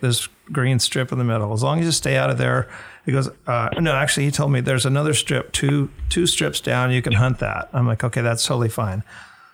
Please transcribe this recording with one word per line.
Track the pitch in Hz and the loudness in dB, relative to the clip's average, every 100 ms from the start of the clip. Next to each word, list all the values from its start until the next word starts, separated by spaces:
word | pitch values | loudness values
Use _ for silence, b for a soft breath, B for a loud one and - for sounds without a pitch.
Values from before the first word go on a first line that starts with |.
this | 127 113 - _ - | -2 -2 -4 _ -8
green | 139 127 127 | -2 0 2
strip | - - 123 | 0 -2 -2
in | 127 | -2
the | |
middle. | 120 113 104 | 0 0 -2
As | 110 | -2
long | 135 160 | 0 0
as | 165 | 0
you | |
stay | - 131 135 | 0 0 0
out | 135 | 2
of | 123 | 0
there." | 127 127 - B B B - | 0 0 -2 B B B -2
He | |
goes, | 135 131 - - | -2 -2 -6 -4
uh, | 120 113 - | -2 0 0
no, | 165 | 0
actually, | 135 123 - 143 | 2 0 0 0
he | |
told | 139 147 | 0 2
me | 131 | 2
there's | 127 131 | 2 2
another | 131 139 151 | 2 2 2
strip, | 143 - 127 - | 0 0 -2 -2
two, | - 139 143 135 - - | -2 2 2 0 -4 -2
two | - 175 | 0 2
strips | - 151 - | 2 -2 -2
down. | 127 123 127 | 0 2 2
You | 127 | 2
can | 120 | 2
hunt | 107 127 123 | 2 2 2
that. | 110 101 - | -2 -4 -4
I'm | 135 120 | 0 0
like, | 110 | 0
"Okay, | 120 127 | -2 0
that's | 120 113 - | 0 0 0
totally | 127 113 | 0 0
fine." | - 107 95 - B B B B | 0 -2 -4 -8 B B B B